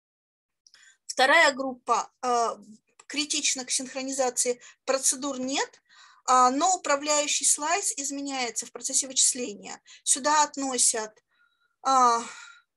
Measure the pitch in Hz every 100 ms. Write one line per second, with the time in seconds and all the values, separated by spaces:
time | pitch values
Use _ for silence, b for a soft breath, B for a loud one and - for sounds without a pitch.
0 | _ _ _ _ _ _ _ b b b
1 | - - 262 330 302 262 269 254 - 220
2 | - _ 254 240 226 202 208 214 _ _
3 | - 277 294 302 - 262 254 - 247 269
4 | 262 269 254 247 247 247 B B - 269
5 | - 262 277 254 254 302 480 - _ b
6 | b b - 254 254 269 359 370 302 285
7 | 302 294 294 - 285 - 302 392 392 -
8 | 285 285 277 269 240 233 233 247 262 269
9 | 262 262 - 254 247 196 185 - _ B
10 | - 285 294 302 294 277 269 247 - 226
11 | 214 - _ _ _ _ _ _ 262 262
12 | 240 233 233 B B B B